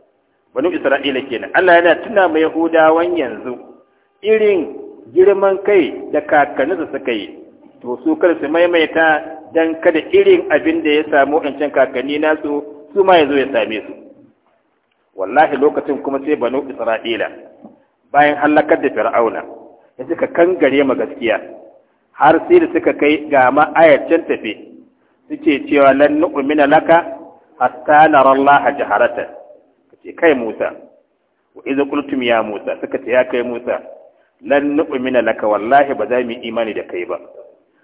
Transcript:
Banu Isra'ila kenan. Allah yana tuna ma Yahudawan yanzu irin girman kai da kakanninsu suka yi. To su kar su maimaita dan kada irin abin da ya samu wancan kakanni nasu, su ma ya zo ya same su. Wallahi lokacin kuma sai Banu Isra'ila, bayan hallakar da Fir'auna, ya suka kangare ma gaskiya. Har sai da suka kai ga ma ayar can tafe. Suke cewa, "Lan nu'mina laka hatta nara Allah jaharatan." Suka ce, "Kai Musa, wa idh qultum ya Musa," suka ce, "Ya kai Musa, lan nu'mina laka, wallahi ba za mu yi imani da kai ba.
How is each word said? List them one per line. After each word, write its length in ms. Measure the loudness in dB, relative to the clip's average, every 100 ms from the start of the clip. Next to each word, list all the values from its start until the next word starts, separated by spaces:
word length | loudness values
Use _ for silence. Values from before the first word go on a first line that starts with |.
| _ _ _ _ _
Banu 160 | -4 -4
Isra'ila 500 | -2 -2 -2 -2 -6 -6
kenan. 220 | -8 -4
Allah 200 | 0 4 4
yana 160 | 4 0
tuna 260 | -2 0 0
ma 100 | 2
Yahudawan 760 | -2 0 0 4 4 4 0 -4
yanzu 420 | -6 -8 -12 -12 -16 -20 _ _ _ _
irin 520 | 0 2 4 2 -2 -10 -16 -20 -4
girman 460 | 4 4 4 2 0
kai 480 | 2 2 2 -2 -6
da 100 | -6
kakanninsu 680 | 0 2 2 -2 -4 -4 -6
suka 220 | -8 -6
yi. 260 | -6 -8 -16 -20 _ _ _
To 160 | -12 -6
su 140 | -4 0
kar 180 | 0 0
su 80 | -2
maimaita 760 | 0 2 2 0 0 2 0 -4 -16 -6
dan 220 | -2 -2 0
kada 180 | 0 0 2
irin 380 | 2 4 4 2
abin 320 | 0 0 -2
da 80 | 0
ya 140 | 0 2
samu 280 | 2 2 0
wancan 320 | -4 -6 -4
kakanni 480 | 0 0 -2 -6 -2
nasu, 460 | -2 -2 -4 -6 -8 -16 -6
su 100 | 0
ma 120 | 4 4
ya 80 | 4
zo 60 | 0
ya 100 | -2
same 300 | -2 -4 -6
su. 100 | -10 -16 -20 -20 _ _ _ _ _ _ _ _ _ -10
Wallahi 400 | -4 0 0 2
lokacin 420 | 0 0 -4 -6
kuma 160 | -6 -6
sai 120 | -4 -2
Banu 260 | -2 -4
Isra'ila, 640 | -8 -8 -4 -4 -4 -6 -6 -10 -20 _ -20 _ _ _ _
bayan 220 | 0 2 2
hallakar 420 | 0 2 2 0
da 80 | 0
Fir'auna, 540 | -2 -2 0 0 -2 -10 -16 -20 _ _ -16
ya 80 | -10
suka 180 | -6 -4
kangare 500 | 0 0 2 0 2
ma 120 | 0
gaskiya. 420 | -2 -6 -6 -2 -4 -6 -20 -20 _ _ _ _ 0
Har 240 | 4 4 4
sai 100 | 4
da 60 | 4
suka 220 | -2 -2
kai 340 | 0 0 0 0
ga 220 | 2 2
ma 180 | 2 2 4
ayar 320 | 6 4 2
can 160 | -2
tafe. 400 | -2 -6 -8 -12 -16 -20 _ _ _ _ -16
Suke 380 | -6 -2 -2 0
cewa, 240 | 4 4
"Lan 260 | 6 4 2
nu'mina 460 | -2 -2 -2 2 4
laka 380 | 4 4 2 0 -10 -18 -20 _ -4
hatta 480 | -4 -2 2 6 6
nara 220 | 6 4
Allah 400 | 4 4 4 2 -2
jaharatan." 500 | -2 0 0 -2 -10 -14 -20 -20 _ _ _
Suka 60 | _
ce, 100 | -20
"Kai 200 | -2 0
Musa, 380 | 2 -2 -6 -8 -8 -20 _ _ _ _ _ _
wa 80 | -14
idh 160 | -6 -4 -2
qultum 320 | -4 -6 -4
ya 200 | 0 0
Musa," 360 | -2 -6 -8 -8
suka 180 | -8 -8
ce, 120 | -2
"Ya 140 | 0
kai 180 | 0 -2
Musa, 400 | -4 -6 -6 -8 -8 -20 -20 _ _ _
lan 340 | -2 0 0 -2
nu'mina 440 | -4 -4 -2 0
laka, 240 | 0 -2 -2
wallahi 480 | -2 2 2 2
ba 120 | -2 -4
za 140 | -4
mu 60 | -4
yi 180 | -8 -8
imani 240 | -6 -6
da 80 | -6 -10
kai 180 | -10
ba. 140 | -8 -10 -12 -20 -20 _ _ _